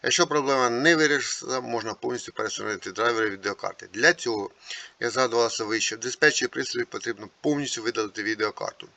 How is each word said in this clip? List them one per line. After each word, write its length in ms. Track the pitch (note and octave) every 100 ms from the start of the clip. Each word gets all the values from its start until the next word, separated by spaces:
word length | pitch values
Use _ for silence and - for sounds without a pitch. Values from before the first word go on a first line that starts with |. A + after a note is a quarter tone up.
Якщо 240 | B2+ - F3
проблема 420 | D3 C#3 C3+ B2
не 260 | A#2+ D3+ E3
вирішиться, 680 | D3+ C#3+ B2 - - C3
можна 320 | B2 A#2 A2
повністю 380 | G2+ B2+ A#2+ -
пересунути 600 | - G#2+ - G#2+ G2+ G2
драйвери 380 | F#2+ A#2 A2+ G#2+
відеокарти. 600 | G2 G2 F#2+ G2 - -
Для 200 | G#2+ C#3+
цього, 380 | E3+ B2 A2 G2 _ - - - _
як 120 | A#2
згадувалося 520 | B2 B2+ A2+ A#2 -
вище, 320 | G#2+ A2 - A2+
в 40 |
диспетчері 480 | A#2+ B2 D3+ - B2
пристрою 400 | - C3 A#2+ A#2+
потрібно 420 | G#2 A#2 A2+ G#2 _
повністю 400 | D3 C#3+ C#3 -
видалити 400 | A2 A2+ G#2+ G2+
відеокарту. 640 | G#2 G#2+ G#2+ - - - -